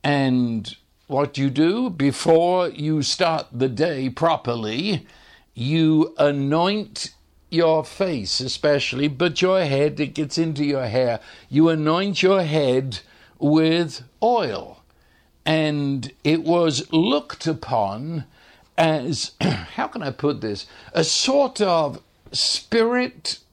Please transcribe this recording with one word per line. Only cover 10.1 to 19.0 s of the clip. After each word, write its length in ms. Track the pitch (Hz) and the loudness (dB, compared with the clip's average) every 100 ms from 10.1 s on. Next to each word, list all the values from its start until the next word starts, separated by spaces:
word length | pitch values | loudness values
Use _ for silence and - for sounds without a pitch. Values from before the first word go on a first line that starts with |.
| - | -4
gets 240 | 156 - | -4 -2
into 260 | 165 143 147 | -2 0 -2
your 220 | 139 120 | -2 -2
hair. 320 | 120 123 113 - - - | 0 0 -2 -8 -20 -2
You 200 | 139 165 | 4 4
anoint 540 | 160 151 170 202 190 | 4 0 0 0 0
your 180 | 185 196 | 2 2
head 600 | 165 156 139 131 135 98 - _ - _ | 2 0 2 0 -2 -10 -16 _ -20 _
with 640 | 143 156 160 165 170 - 123 _ | 2 4 4 2 -2 -6 -18 _
oil. 600 | 220 240 151 95 82 - _ _ _ _ _ _ - | 0 2 0 -6 -10 -18 _ _ _ _ _ _ -2
And 640 | 160 151 147 143 139 127 - | 0 0 0 -2 -4 -6 -4
it 200 | 147 160 | 0 0
was 480 | 156 175 165 131 - | 2 2 2 0 -2
looked 540 | 160 196 285 - - 160 | 0 2 0 -4 -8 -6
upon 760 | 156 - 117 98 104 147 165 - _ - - _ - | -6 -2 -2 -2 -4 -8 -8 -10 _ -20 -20 _ 0
as, 580 | 165 156 | 0 0